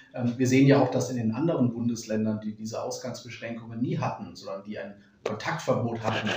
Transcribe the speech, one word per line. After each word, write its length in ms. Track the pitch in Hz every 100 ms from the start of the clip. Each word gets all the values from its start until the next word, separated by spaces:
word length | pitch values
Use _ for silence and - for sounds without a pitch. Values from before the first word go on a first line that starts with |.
| -
Ähm, 200 | - 120 120
wir 100 | 120
sehen 200 | 131 135
ja 140 | 139
auch, 100 | 123
dass 200 | 127 123
in 60 | 123
den 160 | 110
anderen 400 | 117 170 160 120
Bundesländern, 680 | 120 120 113 - 110 110 107
die 100 | 107
diese 280 | 107 110 -
Ausgangsbeschränkungen 960 | 127 - 123 - 117 - 117 117 113 113
nie 160 | 147 -
hatten, 400 | 123 - 90 -
sondern 260 | - -
die 140 | - -
ein 160 | 104 - - _
Kontaktverbot 760 | - 107 - 160 - 117 117 110
hatten, 240 | 110 110 107